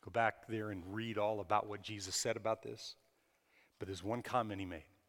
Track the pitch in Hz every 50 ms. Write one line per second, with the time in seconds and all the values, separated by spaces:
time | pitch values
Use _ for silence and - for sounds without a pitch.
0 | - - 90 117 113 110 - - - - 110 110 107 107 101 92 85 90 98 107
1 | 113 113 110 101 104 107 110 104 98 85 107 104 104 107 104 101 95 - 110 104
2 | 95 92 92 - - 123 113 113 107 110 110 110 - 113 113 113 - - - _
3 | _ _ _ _ _ _ _ _ _ _ _ - - _ _ _ - 92 98 87
4 | 87 98 113 123 120 - - 127 117 110 101 95 98 90 87 85 82 - - _
5 | _